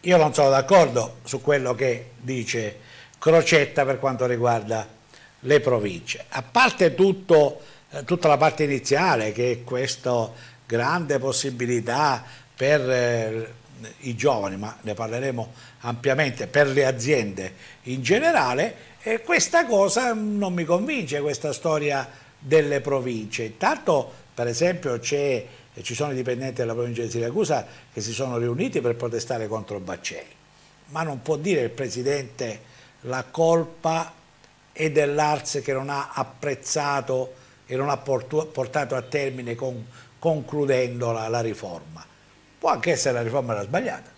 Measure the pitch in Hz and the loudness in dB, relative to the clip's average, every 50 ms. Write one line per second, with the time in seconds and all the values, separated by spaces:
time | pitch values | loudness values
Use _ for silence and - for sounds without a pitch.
0 | - 175 180 170 156 151 127 - 143 135 135 135 131 - 196 185 165 135 120 123 | 4 6 6 6 6 4 4 4 4 6 6 4 4 6 8 8 8 8 4 -2
1 | 113 - - - - - - 127 - 147 147 143 127 123 123 117 135 127 120 117 | -2 -2 -8 -14 -12 -8 -8 -4 0 2 2 2 2 0 -2 0 0 0 0 -2
2 | 117 - - - - 123 131 123 113 - - 117 110 104 - - - - - - | -6 -16 -20 -14 -8 -6 -6 -4 -4 -4 -4 -4 -4 -4 -8 -12 -20 -20 -20 -20
3 | - - - _ - 156 165 165 156 - 165 156 143 - - 151 139 131 135 117 | -20 -20 -16 _ 4 6 6 6 6 6 4 4 4 4 2 0 0 0 0 0
4 | 135 135 127 117 127 123 123 117 120 120 117 117 104 107 113 110 104 - - - | 0 -2 0 0 0 0 0 2 2 2 2 0 0 -4 -4 -6 -6 -8 -16 -20
5 | _ _ - - - - - _ - 127 147 147 - 135 123 113 104 101 90 82 | _ _ -20 -20 -20 -20 -20 _ 0 4 4 4 4 4 2 2 0 -2 -6 -8
6 | - - - - - - - 135 127 - - 233 262 254 - - 190 165 131 - | -10 -10 -10 -10 -10 -8 -8 -8 -8 0 4 4 4 4 4 4 2 2 6 6
7 | 185 196 190 190 - - 170 156 147 139 - - - - - - _ _ - 147 | 4 4 4 0 2 6 8 8 8 6 2 -6 -16 -20 -20 -20 _ _ -12 -12
8 | 135 117 175 175 - 156 147 135 151 156 - - 156 143 139 127 - - 139 143 | -4 -2 -2 2 4 4 6 6 6 4 4 2 0 0 0 -2 0 0 2 2
9 | 175 190 151 120 107 110 107 113 123 123 120 117 120 120 123 127 131 131 - - | 4 4 2 2 2 -2 -2 0 0 0 0 -2 -6 -6 -4 -4 -2 -4 -4 -4
10 | - 127 123 120 113 110 - - - - - - _ - 113 117 120 135 160 180 | -2 0 0 0 0 -2 -6 -16 -20 -20 -20 -20 _ -4 -2 0 0 0 0 -2
11 | 170 139 147 135 123 135 127 - - 139 127 117 123 120 123 117 113 117 120 135 | 0 0 0 0 0 0 -2 -2 -2 -4 -4 -4 -2 -2 -2 -2 -2 -2 0 2
12 | 151 147 131 120 - - - - - - _ - 131 135 151 147 131 127 131 123 | 2 2 2 0 -4 -14 -20 -20 -20 -20 _ -2 2 2 4 4 4 2 2 2
13 | 123 120 120 117 113 110 110 113 113 110 - - - - - - 113 110 - - | 2 2 2 0 -2 -2 -4 -6 -8 -8 -14 -20 -20 -20 -20 -20 -18 -18 -18 -14
14 | - 123 120 113 127 143 131 110 101 98 95 98 104 107 113 - - 110 104 101 | -10 -8 -6 0 2 2 2 2 0 -4 -4 -6 -8 -10 -10 -10 -8 -8 -6 -6
15 | 113 110 113 120 131 139 127 120 113 - - - - - - - - 120 120 120 | -6 -6 -4 -4 -4 -4 -4 -4 -8 -10 -12 -20 -20 -20 -20 -12 -8 -8 -8 -2
16 | 120 139 131 131 156 135 117 - 117 95 - 143 147 139 135 139 139 131 127 117 | 0 0 2 2 2 0 -2 -6 -8 0 4 4 4 4 4 4 4 2 2 0
17 | 113 135 151 131 110 104 95 95 95 92 - - - - - - _ 123 127 135 | 0 2 2 2 2 -2 -6 -8 -8 -10 -10 -14 -20 -20 -20 -18 _ -8 -8 -6
18 | 127 117 180 233 302 330 339 254 147 127 127 131 170 226 - - - - - - | 0 2 2 4 4 2 4 4 2 2 2 0 -2 -2 -4 -10 -20 -20 -20 -12
19 | - 220 220 226 - - 349 302 - - - 339 339 233 233 294 294 294 - 226 | -4 -4 -4 -4 0 0 0 2 2 4 2 2 2 4 4 4 4 4 2 0
20 | 254 247 233 220 214 208 208 208 202 202 180 175 170 147 170 180 208 277 311 262 | 0 0 0 -2 -2 -2 -2 -2 -2 -2 -2 -2 0 2 2 0 2 -2 -4 -4
21 | 190 127 135 147 143 147 143 - - 151 135 - - 170 156 151 147 147 143 135 | -4 -4 -4 -2 -2 -2 -4 -4 -4 -6 -6 -2 -2 0 0 0 0 0 -2 -2
22 | 127 - - - - - - _ - 135 147 160 151 143 143 139 - 139 139 135 | -4 -6 -12 -20 -20 -20 -20 _ -4 4 4 4 6 4 0 -2 0 0 -2 0
23 | 123 127 120 110 107 104 - - 117 110 104 - - 220 311 - - - 165 139 | 0 -2 -4 -4 -6 -8 -6 -6 -6 -6 -6 0 0 0 0 0 0 2 2 2
24 | 120 - - - - - _ - 120 120 120 117 165 175 180 165 - 143 123 117 | 2 -2 -10 -20 -20 -18 _ -4 -4 -2 0 0 0 0 0 -2 -4 -4 -4 -4
25 | 117 - 143 143 143 143 131 117 104 - - - - - _ - 110 - 120 113 | -4 -2 -2 0 0 0 0 -2 -4 -8 -18 -20 -20 -20 _ -14 -12 -10 -4 -4
26 | 147 147 139 131 123 127 123 120 135 135 127 127 127 113 113 117 120 120 117 113 | -4 -4 -2 -4 -2 -2 -4 -4 -4 -8 -4 -4 -4 -4 -2 -4 -4 -4 -4 -4
27 | 120 110 - 120 117 117 131 196 214 151 156 127 101 - - - - _ _ 117 | -6 -4 -4 -4 -4 -2 0 -2 0 2 0 -2 -2 -6 -16 -20 -20 _ _ -10
28 | 101 110 113 104 135 131 123 117 117 120 120 139 202 262 - 185 120 120 117 120 | -8 -8 -6 -6 -6 -4 -2 -2 -2 -2 -2 -2 -4 -2 -2 -2 -2 -2 -2 -2
29 | 127 120 113 113 - - 127 117 110 104 110 110 104 - 104 101 95 90 92 87 | -4 -4 -4 -6 -4 -4 -6 -6 -4 -4 -6 -6 -6 -8 -10 -10 -8 -10 -12 -10
30 | - - - - - - - _ _ _ _ _ _ _ _ _ _ - 143 160 | -10 -10 -10 -10 -16 -16 -20 _ _ _ _ _ _ _ _ _ _ -10 -6 -6
31 | 165 160 143 127 - - 156 143 151 196 185 147 123 113 - - 139 120 - 127 | -4 -4 -6 -8 -2 -2 -2 -2 0 0 0 2 0 -2 -4 -6 -8 -6 -6 -4
32 | 123 135 143 143 135 120 117 - 131 117 107 104 - - - - - - _ _ | -2 -2 -2 -2 -4 -8 -10 -8 -8 -8 -8 -12 -16 -20 -20 -20 -20 -20 _ _
33 | - 120 127 131 123 - - - 165 165 170 170 165 165 - - - 165 160 165 | -10 -8 -6 -6 -8 -8 -2 2 4 4 4 4 2 -2 -8 -4 -2 -2 -2 -2
34 | 165 - - - _ _ _ _ - _ _ _ _ _ _ - 156 160 143 156 | -4 -6 -12 -20 _ _ _ _ -20 _ _ _ _ _ _ -4 -4 2 2 2
35 | 147 143 143 147 151 151 151 143 - - - 147 127 - 135 131 135 139 143 139 | 2 2 2 2 2 2 2 0 -2 -4 -6 -6 -2 -2 -4 -2 -2 -4 -4 -6
36 | 139 - - - 135 - - - - 147 135 120 - - - 156 143 143 143 139 | -6 -6 -4 -4 -4 -4 -6 -8 -6 -6 -6 -6 -6 -4 -2 -2 0 0 0 -2
37 | 127 131 131 127 131 131 - - - - - _ _ _ 127 127 139 143 143 - | 0 -2 -2 -2 -2 -6 -10 -18 -20 -20 -20 _ _ _ -4 -2 -2 -2 -2 -4
38 | - 131 135 123 120 - 151 151 156 156 - - 131 - - 151 143 117 139 131 | -2 -2 -2 -2 -2 -2 -4 -4 -4 -2 -6 -6 -6 -2 -2 -2 -2 0 -4 -6
39 | 120 - - 147 139 135 127 127 123 120 117 117 135 131 123 117 110 - - - | -6 -4 -4 -2 -2 -2 -6 -6 -8 -8 -8 -6 -6 -8 -8 -8 -14 -16 -20 -20
40 | - - _ _ - 170 160 151 127 - 143 147 147 139 135 127 127 120 120 120 | -20 -20 _ _ -2 -2 -2 -2 -4 -6 -4 -2 0 2 2 2 2 -2 -2 -4
41 | 123 117 117 113 110 113 113 120 117 113 101 - - 95 87 82 - 80 80 80 | -2 -2 -2 -2 -4 -2 -2 -2 -2 -2 -4 -6 -10 -12 -12 -12 -14 -18 -20 -20
42 | - - - _ _ _ _ _ _ _ _ _ - - 311 - - 175 160 123 | -20 -20 -20 _ _ _ _ _ _ _ _ _ 0 0 0 2 2 0 0 2
43 | - 139 123 120 120 113 113 143 127 120 113 104 101 98 131 180 254 240 - - | 2 0 0 0 -2 -2 -2 -2 -2 -2 -4 -4 -4 -2 -4 -2 -2 -4 -8 -8
44 | - - - | -14 -20 -20